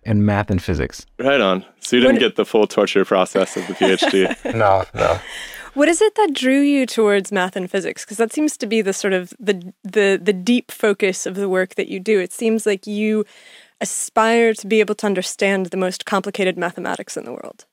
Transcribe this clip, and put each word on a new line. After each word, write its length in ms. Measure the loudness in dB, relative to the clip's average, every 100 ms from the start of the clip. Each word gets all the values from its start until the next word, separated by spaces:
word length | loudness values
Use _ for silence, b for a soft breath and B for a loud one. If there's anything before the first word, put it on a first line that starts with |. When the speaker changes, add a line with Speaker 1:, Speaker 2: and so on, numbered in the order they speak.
Speaker 1:
in 220 | 0 2 2
math 260 | 2 0
and 100 | -2
physics. 440 | -2 -2 -2 -6 -20 _
Speaker 2:
Right 220 | 2 4
on. 240 | 4 0 -4 _
So 160 | 0 4
you 60 |
didn't 140 | 6 6
Speaker 3:
What 40 |
Speaker 2:
get 140 | 2 2
the 100 | 0
full 220 | 4 2
torture 380 | 4 2 2 2
process 500 | 4 2 2 -2 -2
of 100 | -8
the 60 |
P 120 | 0 2
H 160 | 2 2
D. 160 | 2 2 0
Speaker 1:
<laughs> 140 | -6
No, 300 | 0 4 2 0
no. 260 | -2 0 0 B B B B B 0
Speaker 3:
What 120 | 2
is 140 | 4
it 140 | 2 2
that 180 | 0
drew 260 | 2 2 2
you 260 | 4 2 0
towards 460 | 2 2 2 0
math 240 | -2 -2 -4
and 160 | -4
physics? 320 | -4 -4 -8
'Cause 140 | -14 -4
that 160 | -2
seems 240 | 0 -2 -2
to 80 | -2
be 140 | 0
the 100 | 0
sort 200 | -2 -2
of 200 | -2 -4 -10
the, 320 | -4 -4 -6 -16
the, 360 | -6 0 2 2
the 120 | 0
deep 380 | -2 2 0 0
focus 540 | -4 -2 0 -2 -2 -8
of 100 | -6
the 120 | -2
work 280 | 0 -2 -4
that 120 | -6
you 120 | -6
do. 180 | 0 0
It 140 | 0
seems 320 | -2 0 0 0
like 200 | -4 -4
you 400 | -4 0 0 -4 b b b b b
aspire 760 | -8 -6 -4 0 2 4 2 0
to 120 | 0
be 120 | 0
able 160 | 2 0
to 100 | -2
understand 640 | -2 -4 -2 0 0 -2
the 100 | -2
most 280 | -4 -4 -2
complicated 520 | -2 -2 -2 -2 -2
mathematics 580 | -6 -6 -8 -8 -10 -12
in 80 | -12
the 60 |
world. 340 | -14 -16 -20 -20